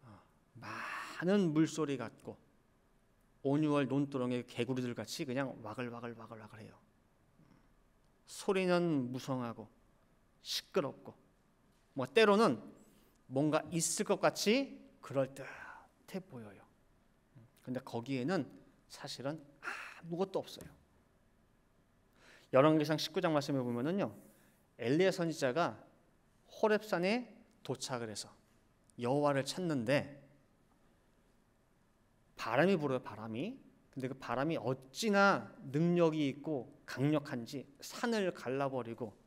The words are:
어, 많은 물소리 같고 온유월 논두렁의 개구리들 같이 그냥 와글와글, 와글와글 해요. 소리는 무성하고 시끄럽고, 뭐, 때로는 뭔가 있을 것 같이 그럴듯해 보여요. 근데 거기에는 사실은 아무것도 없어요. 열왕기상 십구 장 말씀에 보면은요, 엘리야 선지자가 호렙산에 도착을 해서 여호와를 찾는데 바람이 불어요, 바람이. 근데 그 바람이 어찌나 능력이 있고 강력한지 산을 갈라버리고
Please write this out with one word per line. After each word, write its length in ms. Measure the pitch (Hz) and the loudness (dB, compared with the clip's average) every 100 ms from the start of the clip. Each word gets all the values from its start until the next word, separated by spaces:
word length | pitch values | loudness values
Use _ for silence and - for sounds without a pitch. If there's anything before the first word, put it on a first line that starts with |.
어, 200 | 123 101 _ _ _ | -20 -20 _ _ _
많은 960 | 117 - - - - - - 170 202 180 | -18 -12 -10 -8 -8 -10 -4 2 4 4
물소리 440 | 151 156 156 151 135 | 4 2 2 -2 -2
같고 420 | 113 - - 107 _ _ _ _ _ _ _ _ _ _ | -6 -10 -16 -16 _ _ _ _ _ _ _ _ _ _
온유월 460 | 139 143 156 147 135 | 2 4 4 4 2
논두렁의 580 | 139 143 135 123 123 120 | 2 0 0 -2 -2 -4
개구리들 480 | - 120 127 123 | -4 -2 0 -2
같이 300 | 120 107 - | -6 -8 -6
그냥 340 | 151 123 135 117 | -4 -2 -4 -6
와글와글, 520 | 110 107 123 117 117 | -12 -8 -8 -8 -12
와글와글 460 | 117 110 113 107 107 | -12 -16 -16 -18 -18
해요. 180 | 104 - _ _ _ _ _ _ - - _ _ _ _ _ _ _ | -20 -20 _ _ _ _ _ _ -20 -20 _ _ _ _ _ _ _
소리는 840 | - - 190 185 175 175 147 123 | -8 -2 0 4 4 4 2 0
무성하고 560 | 127 131 131 120 113 110 _ _ _ _ _ _ _ | -6 -4 -4 -4 -8 -14 _ _ _ _ _ _ _
시끄럽고, 760 | - - - - 143 - - - _ _ _ _ _ _ _ | -8 -8 -4 -2 -2 -6 -18 -20 _ _ _ _ _ _ _
뭐, 140 | - 127 | -6 2
때로는 560 | - 214 202 220 - - - - _ _ _ _ | 6 8 8 6 2 -6 -20 -20 _ _ _ _
뭔가 360 | 131 151 151 151 | 0 2 0 0
있을 340 | 165 165 - | -2 -2 -2
것 160 | 208 - | -2 2
같이 600 | 160 147 - 240 269 - - - | 2 2 2 2 0 -8 -20 -20
그럴듯해 1200 | - 131 131 - - - - - - _ - - - | -6 -2 -2 -4 -14 -14 -16 -18 -20 _ -12 -12 -12
보여요. 340 | 127 104 98 - _ _ _ _ _ _ - - _ | -16 -16 -20 -20 _ _ _ _ _ _ -20 -20 _
근데 160 | - 127 | -8 -6
거기에는 680 | - 117 117 135 127 185 127 - - _ _ | -4 -8 -4 -2 0 0 -2 -10 -20 _ _
사실은 560 | - 143 - 123 156 - - - - - - | -14 -12 -8 -8 -8 -14 -14 -12 -10 -12 -16
아무것도 380 | 165 170 190 165 | -10 -4 -2 -2
없어요. 300 | - - - - _ _ _ _ _ _ _ _ _ _ _ _ _ _ - - _ | -6 -14 -18 -20 _ _ _ _ _ _ _ _ _ _ _ _ _ _ -20 -20 _
열왕기상 460 | 131 147 156 147 156 | 6 8 6 2 -2
십구 220 | - - | -2 -2
장 120 | 175 | 2
말씀에 260 | 151 143 139 | 2 2 -2
보면은요, 560 | 123 120 135 196 135 104 - - _ _ _ - | 0 -2 -2 0 -2 -4 -20 -20 _ _ _ -6
엘리야 320 | 113 147 190 | 0 4 4
선지자가 720 | 180 170 147 135 127 165 110 - _ _ _ _ _ _ - | 2 -2 0 0 2 0 -2 -16 _ _ _ _ _ _ 0
호렙산에 840 | 220 208 214 175 180 233 247 - - _ | 2 2 2 2 2 2 -2 -16 -20 _
도착을 480 | - 127 - 127 113 | -6 -6 -4 -4 -4
해서 240 | 101 - - _ _ _ _ _ - | -8 -12 -18 _ _ _ _ _ -4
여호와를 460 | 120 139 147 139 | 0 2 4 2
찾는데 760 | 131 - 180 147 113 143 101 - - _ _ _ _ _ _ _ _ _ _ _ _ _ _ _ _ _ _ _ _ - | 0 -4 -2 0 2 2 0 -12 -20 _ _ _ _ _ _ _ _ _ _ _ _ _ _ _ _ _ _ _ _ -10
바람이 400 | - 117 175 190 | 0 4 6 4
불어요, 220 | 147 127 | 2 -2
바람이. 560 | - 107 110 110 185 269 - _ _ | -4 -12 -8 -4 -6 -8 -18 _ _
근데 180 | - 127 | -8 -6
그 60 | |
바람이 420 | 135 - 120 147 151 | -6 -4 0 0 0
어찌나 960 | 110 131 - - 226 202 196 156 104 - 139 | 0 -4 -6 -4 2 6 6 4 -2 -14 -4
능력이 560 | 139 170 175 165 156 143 | 2 4 6 4 4 0
있고 540 | 135 151 147 113 - - | -2 -4 -4 -6 -16 -14
강력한지 800 | - 139 151 147 127 113 143 123 - | 0 2 2 0 -8 -6 -10 -12 -16
산을 520 | - - 240 226 185 | -14 -4 0 2 0
갈라버리고 840 | - 120 135 139 131 117 117 113 - | -2 -4 -2 0 -2 -6 -8 -8 -10